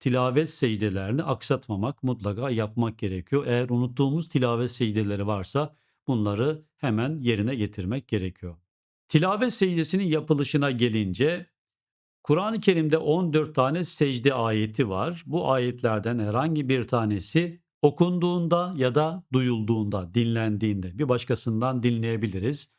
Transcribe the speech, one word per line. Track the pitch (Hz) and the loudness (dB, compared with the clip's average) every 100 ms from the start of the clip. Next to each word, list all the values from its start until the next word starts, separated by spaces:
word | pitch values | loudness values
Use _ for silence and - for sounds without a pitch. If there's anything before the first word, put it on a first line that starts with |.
tilavet | 131 127 127 127 160 | 0 2 2 2 0
secdelerini | - 123 107 107 95 95 135 | 0 0 2 0 -2 -2 -2
aksatmamak, | 165 127 - 131 - 98 113 - | -2 -4 -2 -2 -2 -4 -4 -4
mutlaka | 127 113 101 101 135 | -4 -2 -4 -4 -2
yapmak | 113 107 113 113 110 | -2 -2 -2 -2 -2
gerekiyor. | 104 92 - 139 127 | -4 -4 -2 -2 0
Eğer | 120 123 | 0 0
unuttuğumuz | 120 123 127 139 151 - | 0 0 0 0 0 0
tilavet | 143 123 117 123 | 0 2 0 -2
secdeleri | - 117 104 101 101 101 | -2 -2 0 -2 -2 -2
varsa | 101 92 139 151 - _ _ - | -4 -2 -4 -4 -8 _ _ -4
bunları | 120 104 101 139 156 - _ | -2 0 0 -2 -2 -10 _
hemen | 135 107 131 156 | -2 0 -2 -2
yerine | 120 107 107 135 | 0 0 0 -2
getirmek | 104 - 92 131 - | -4 -4 -6 -6 -4
gerekiyor. | 107 92 - 90 82 _ _ _ _ - | -4 -4 -8 -14 -14 _ _ _ _ 2
Tilavet | 156 185 202 247 | 2 2 0 0
secdesinin | - 190 170 156 190 | 0 0 0 0 0
yapılışına | 185 156 151 147 135 147 143 | 0 0 2 0 2 0 0
gelince | 123 120 110 98 92 143 180 180 _ _ _ _ _ _ _ | 2 2 2 0 0 0 0 -8 _ _ _ _ _ _ _
Kur'an-ı | - 156 208 226 | 0 0 0 -2
Kerim'de | - 170 156 160 | 2 4 4 2
on | 147 165 175 | 2 0 2
dört | 151 156 151 | 0 0 0
tane | 131 165 | 0 0
secde | 170 - 143 123 131 | -2 0 0 2 0
ayeti | 131 113 107 110 110 117 | 2 0 0 0 0 0
var. | 95 135 170 156 | 0 -2 -6 -6
Bu | 160 - | -2 0
ayetlerden | 131 123 123 120 107 113 120 | 0 0 0 0 0 0 -2
herhangi | 104 113 156 175 131 | 0 0 0 0 0
bir | 131 | 0
tanesi | 110 120 107 101 - 160 175 170 _ _ | 0 0 2 0 0 0 0 -6 _ _
okunduğunda | 147 147 175 180 175 180 170 175 180 175 | 4 4 2 2 2 2 2 0 0 0
ya | 127 127 | 2 2
da | 156 180 - | 0 -2 0
duyulduğunda, | 127 127 113 107 113 104 104 87 | 2 2 0 0 0 0 -2 -2
dinlendiğinde | 110 117 113 113 104 110 101 90 95 | 0 0 0 0 0 0 -2 -4 -4
bir | 143 | 0
başkasından | 123 - 120 120 110 127 127 | 0 0 -2 -2 -2 -2 0
dinleyebiliriz. | 120 117 113 113 110 92 110 147 - | 0 0 -2 -2 -2 -2 -2 -4 -6